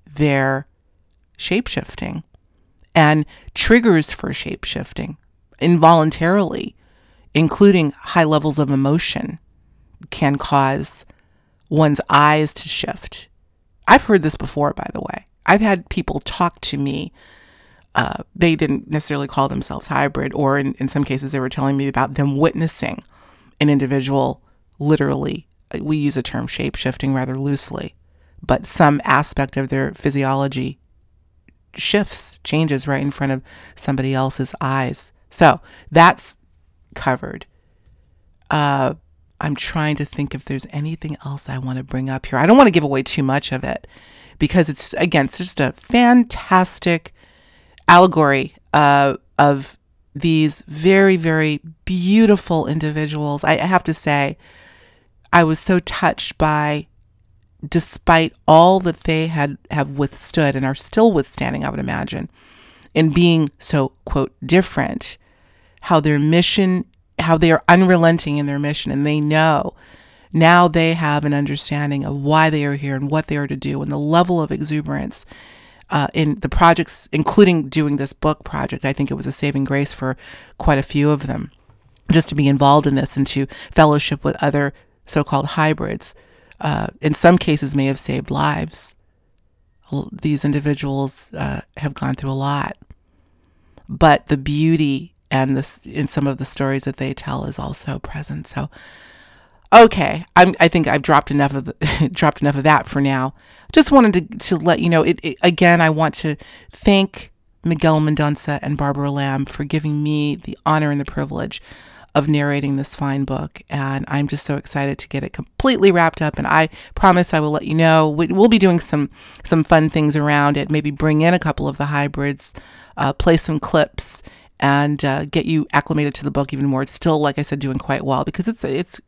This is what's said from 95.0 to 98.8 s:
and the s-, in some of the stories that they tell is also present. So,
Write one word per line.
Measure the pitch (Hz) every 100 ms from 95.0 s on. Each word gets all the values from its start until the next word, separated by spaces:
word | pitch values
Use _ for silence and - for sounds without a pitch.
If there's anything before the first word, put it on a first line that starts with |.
| 165 _ -
and | 135 131 135
the |
s-, | 135 -
in | - 139 151
some | - 143
of | 131
the |
stories | 135 - 135 135
that | 139 135
they | 135
tell | - - 135
is | 143 -
also | 135 - - 127
present. | - 151 147 143 -
So, | - 143 -